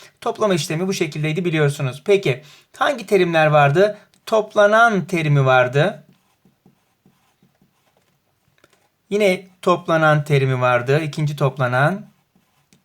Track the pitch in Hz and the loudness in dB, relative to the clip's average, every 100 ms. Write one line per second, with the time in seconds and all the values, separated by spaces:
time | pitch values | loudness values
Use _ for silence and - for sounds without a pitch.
0 | - _ 240 - 214 175 - 156 190 190 | -20 _ -8 -4 -2 -2 -4 -6 -4 -4
1 | 165 156 156 156 180 156 147 139 131 139 | -6 -6 -6 -4 -4 0 -2 -2 -6 -6
2 | - 196 175 120 - - _ - 294 262 | 0 0 0 -6 -8 -20 _ -4 -4 -4
3 | 202 202 175 165 156 151 143 147 208 - | -2 0 2 2 2 4 4 4 0 0
4 | _ _ - 220 214 214 208 220 233 202 | _ _ -4 -2 -2 2 4 4 4 2
5 | 147 175 151 143 131 127 123 135 175 - | -4 -4 0 2 4 2 2 0 -2 -4
6 | _ _ _ _ _ _ _ _ _ _ | _ _ _ _ _ _ _ _ _ _
7 | _ _ _ _ _ _ _ _ _ _ | _ _ _ _ _ _ _ _ _ _
8 | _ _ _ _ _ _ _ _ _ _ | _ _ _ _ _ _ _ _ _ _
9 | - 202 202 180 - _ - 175 - 160 | -6 -2 0 -2 -6 _ -2 -2 0 0
10 | 156 151 143 143 131 127 123 123 123 147 | 2 2 2 0 0 0 0 0 0 -2
11 | 160 151 151 147 143 - 123 127 147 202 | -2 -6 -6 -2 -4 -2 -2 0 0 -2
12 | - _ _ _ _ _ _ _ | -10 _ _ _ _ _ _ _